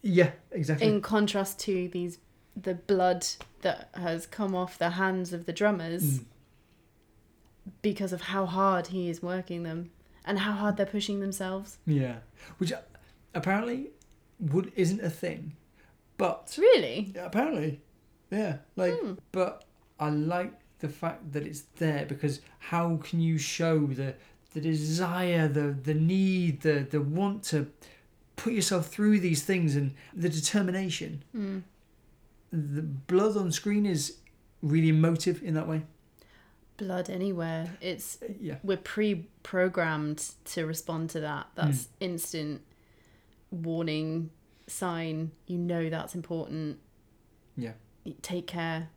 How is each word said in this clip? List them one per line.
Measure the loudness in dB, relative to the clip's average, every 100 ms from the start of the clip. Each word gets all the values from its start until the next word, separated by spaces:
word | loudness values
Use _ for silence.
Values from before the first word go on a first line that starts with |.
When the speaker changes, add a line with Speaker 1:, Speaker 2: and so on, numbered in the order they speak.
Speaker 1:
Yeah, | 4 8 6 4 _
exactly. | -4 0 4 6
Speaker 2:
In | 4
contrast | 4 2 4 2 -2 -4
to | -2 -2 0
these, | -2 -4 -6 _ _ _ -8
the | -4 -4
blood | 2 4 6 4 0 -6 -12 -4
that | -4 -4 -8 -6
has | -4 -4 -6
come | -4 -2 0
off | -2 -2
the | -2
hands | 2 0 0 -2
of | -6 -6
the |
drummers | 2 2 2 -2 0 2 2
Speaker 1:
Mm. | -2 -20 _ _ _ _ _ _ _ _ _ _ _ _ -20 -4
Speaker 2:
because | -2 -2 -4
of | -4
how | -4 -2 0
hard | 2 2 2 0
he | -4 -4
is | -4
working | -4 -4 -6 -6
them | -6 -6 -8 -14 _ -16 -4
and | -2
how | 0
hard | 0 0 2
they're | 0
pushing | 0 -2 -2
themselves. | -4 -4 -4 -6 -8 -10 0
Speaker 1:
Yeah, | 2 2 -4 -14 -20 -20 -4
which, | -4
uh, | -4 -12 -20 -20 -20 -8
apparently | -4 0 0 0 -4 -8 -14 -20 -20 _ _
would, | 0 0 0 0
isn't | 2 2
a | -2
thing, | -4 -6 -6 -10 -14 _ _ _ _ _ _
but | -2 -2 -8 6
Speaker 2:
Really? | 8 8 6 -2 -6 -8
Speaker 1:
Yeah, | -4
apparently, | 0 0 0 -2 -4 -12 _ _ _ _
yeah. | -4 -2 -4 -8 0
Like, | 0 0
Speaker 2:
Hmm. | -2 -6 -8
Speaker 1:
but | -2 -2 -2 -18 _ _ _
I | 0
like | 0 0 0 -4 -8 _ _
the | -8
fact | -4 -6 -6 -8
that | -6 -6
it's | -10 -16 -2
there, | 0 0 -4
because | -2 -2 -2 -10 -18
how | -4 0 2 0
can | 0 2
you | 2 2
show | 0 0 2 4 2
the, | 0 -4 -6 -16 -20 _
the | -4
desire, | 0 0 0 0 0 0 2 4 4
the, | 4 0 0
the | 0
need, | 2 4 4 4 4 2 2
the, | 2 2 2
the | 0
want | 0 0 0 0 -2
to | -2 -2 -8 -20 -20 _ _ _ -6
put | -2
yourself | 0 2 0 -2
through | 2 6 6
these | 6 0
things | 2 2 4 2
and | 0 -4 -14
the | -2 -2
determination? | 0 0 2 2 0 -2 -4 -6 -10 -10
Speaker 2:
Hmm. | -8 -6 -6 -10 _ _ _ _ _ _ _ _
Speaker 1:
The | -4 -2 -4
blood | -4 -6 2 4 4 2
on | 0
screen | 0 0 2 4
is | 2 -2 -8 -20 _ _ _
really | 0 4 6
emotive | 6 6 4 0 -2
in | -2
that | -2 -2
way. | -4 -6 _ _ _ -20 -20 _ _ _ -12
Speaker 2:
Blood | -6 -4 -4
anywhere. | -4 -2 -2 -2 -4 -6 -8
It's | -6 -6 -8 -12
Speaker 1:
Uh, | -10 -8
yeah. | -8 -6
Speaker 2:
we're | -2 -2
pre-programmed | -2 0 0 0 -6 _ -4 2 2 2 0 0 -2 -4 -8 -12 -10
to | -6 -4
respond | -4 -4 -4 -4
to | -4
that. | -4 -6 -8 -2
That's | 0 0
Speaker 1:
Mm. | -4 -8
Speaker 2:
instant | -6 -6 -6 -6 -6 -8 -12 _ _ _ _ -20 _ _ _
warning | -8 -4 -2 0 -2 -2 -2 -6 -10 _ _ -14
sign. | -6 -4 -4 -4 -4 -6 -8 -6
You | -4
know | 0 0 -2
that's | -4 -6 -10
important. | -6 -6 -6 -6 -6 -8 _ _ _ _ _ _ _ -10
Speaker 1:
Yeah. | -10 -10 -20 _ -14
Speaker 2:
Y-, | -14
take | -8 -8 -6
care. | -6 -4 -4 -8